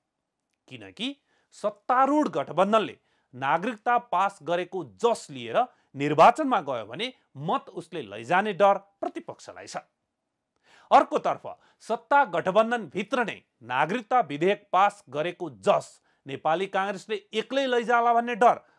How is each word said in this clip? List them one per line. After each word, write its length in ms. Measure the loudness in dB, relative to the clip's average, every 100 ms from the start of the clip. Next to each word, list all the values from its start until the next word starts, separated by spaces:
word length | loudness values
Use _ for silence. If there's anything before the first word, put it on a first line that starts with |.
| _ _ _ _ _ _ -20
किनकि 480 | -20 -18 -10 -10 -12 _ _ _
सत्तारूढ 760 | -8 -8 -6 -2 2 4 2 0
गठबन्धनले 720 | -4 -4 0 2 2 0 -10 _ _ _ -6
नागरिकता 600 | -2 0 -2 -6 -2 -2
पास 420 | 0 -2 -2 -4
गरेको 400 | -4 -4 -4 -10
जस 440 | -12 -2 0 0 -6
लिएर 360 | -12 -4 -2 -2 _ _ -4
निर्वाचनमा 680 | 0 8 8 6 0 -2
गयो 240 | -2 -6 -8
भने 280 | -10 -10 -12 _ -10
मत 280 | -4 -4 -6
उसले 320 | -16 -12 -12
लैजाने 520 | -12 -10 -2 0 0
डर 200 | 4 4
प्रतिपक्षलाई 960 | 4 -2 -12 -10 -10 -14 -18 -18 -18 -14
छ। 100 | -14 -16 _ _ _ _ _ _ _ _ _ 4
अर्कोतर्फ 680 | 4 4 -2 -4 -6 -10 -18 _ _
सत्ता 460 | -8 -6 2 2 2
गठबन्धनभित्र 1000 | 0 0 2 2 0 -6 -8 -4 -2 -4
नै 180 | -6 _ _
नागरिकता 560 | -6 -2 0 -2 -2 -2
विधेयक 500 | 0 -2 0 -2 0
पास 300 | 2 2 0 -12
गरेको 400 | -6 -6 -6 -12
जस 520 | -4 0 0 0 -20 _ _ -14
नेपाली 400 | -6 -2 -2 -2
काङ्ग्रेसले 480 | -4 -4 -6 -8 -10 -6
एक्लै 340 | -8 -4 -2 0
लैजाला 460 | 0 0 2 2
भन्ने 220 | 0 0 4
डर 240 | 4 4 _